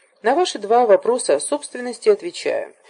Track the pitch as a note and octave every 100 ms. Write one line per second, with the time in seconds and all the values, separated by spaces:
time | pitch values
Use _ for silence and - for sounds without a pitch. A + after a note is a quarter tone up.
0 | _ _ G#3 C#4+ F4+ B3 G3+ A#3 A#3+ F#3
1 | G#3 B3 - D3 - C#4+ - B3 B3 A#3
2 | A3 G3+ F3 - - - - - _